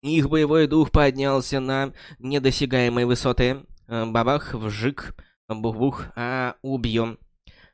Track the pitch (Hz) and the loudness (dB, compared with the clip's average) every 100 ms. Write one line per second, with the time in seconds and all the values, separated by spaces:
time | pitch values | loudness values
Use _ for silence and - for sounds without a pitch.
0 | 139 160 139 156 151 156 151 151 151 - | 0 0 2 2 4 4 4 4 4 4
1 | 143 131 139 135 123 135 131 135 135 - | 4 2 0 0 0 -4 -2 -2 -4 -8
2 | - - 127 143 135 131 139 127 123 120 | -20 -14 -4 0 0 0 0 2 2 2
3 | 120 123 135 123 123 135 - - _ 113 | 2 2 0 2 0 0 -10 -20 _ -6
4 | 113 113 117 147 - 120 110 104 123 143 | -2 0 2 0 -2 -8 -8 -4 -4 -4
5 | - - - _ _ 110 113 110 135 131 | -14 -16 -20 _ _ -6 -4 0 -2 -2
6 | - - 120 131 127 - 135 135 117 113 | -12 -8 -6 -4 -4 -6 -6 -4 -2 0
7 | 117 110 _ _ - - _ | -2 -6 _ _ -20 -20 _